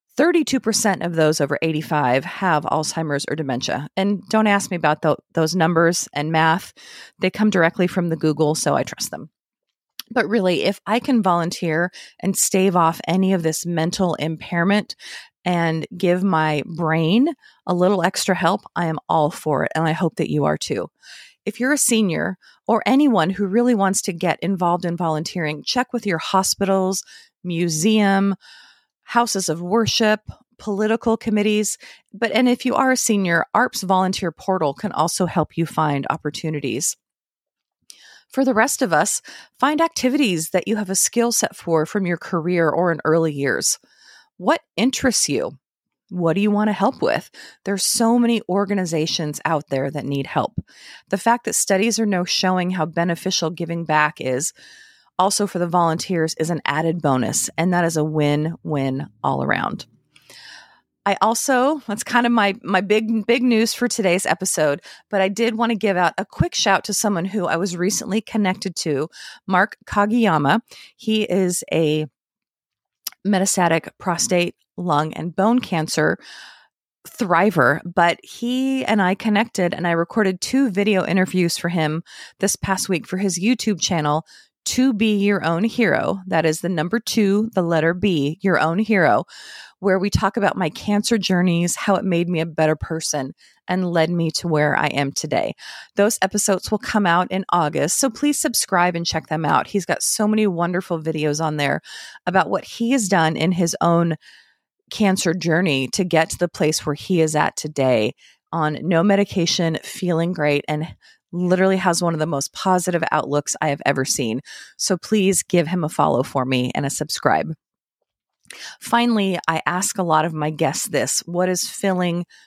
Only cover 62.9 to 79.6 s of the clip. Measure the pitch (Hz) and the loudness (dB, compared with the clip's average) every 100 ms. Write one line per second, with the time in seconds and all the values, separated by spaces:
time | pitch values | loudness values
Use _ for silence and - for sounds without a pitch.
62.9 | 214 220 226 202 254 247 226 226 - 240 | 0 2 -2 2 2 4 2 2 0 -2
63.9 | - 190 180 - - 185 - 151 147 - | 0 2 2 0 -2 -2 0 0 0 -6
64.9 | - _ 208 190 202 233 220 226 226 208 | -20 _ 0 0 0 -2 0 0 0 0
65.9 | 180 175 - 202 - 349 - 214 190 - | 2 0 0 -8 -2 -2 0 2 2 0
66.9 | 202 214 190 185 202 175 165 185 170 180 | -2 0 -2 -2 -2 -2 0 -2 -2 -2
67.9 | - - 208 - 214 196 190 196 - 165 | -2 -2 -4 -2 -2 0 -2 -6 -6 -4
68.9 | 139 156 - - - - 185 208 - - | -2 -4 -8 -20 -18 -2 0 0 -2 -4
69.9 | 208 208 240 220 156 143 214 - - - | 0 2 4 4 4 2 2 -2 -16 -20
70.9 | _ - 220 214 185 185 180 - 160 156 | _ -2 -2 0 0 0 -2 -2 0 2
71.9 | 156 151 - _ _ _ _ _ _ _ | 0 -4 -10 _ _ _ _ _ _ _
72.9 | _ - - 190 196 190 - 175 165 - | _ -18 -8 -2 0 0 2 2 0 -2
73.9 | - 185 165 - 180 175 - _ - 175 | -8 -4 -4 0 0 0 -4 _ -10 -2
74.9 | 147 156 - 165 165 202 247 - 170 156 | 0 0 -6 -8 0 2 2 0 -4 -2
75.9 | - 160 190 - - - - _ _ _ | 0 0 -2 -6 -20 -20 -20 _ _ _
76.9 | _ - - 196 170 208 170 127 147 175 | _ -20 -8 0 2 2 4 2 2 -2
77.9 | 175 175 - - - 240 254 262 269 - | 0 2 0 -8 -8 -4 -2 0 -2 0
78.9 | 214 180 196 226 202 226 - | 2 2 0 0 0 0 -2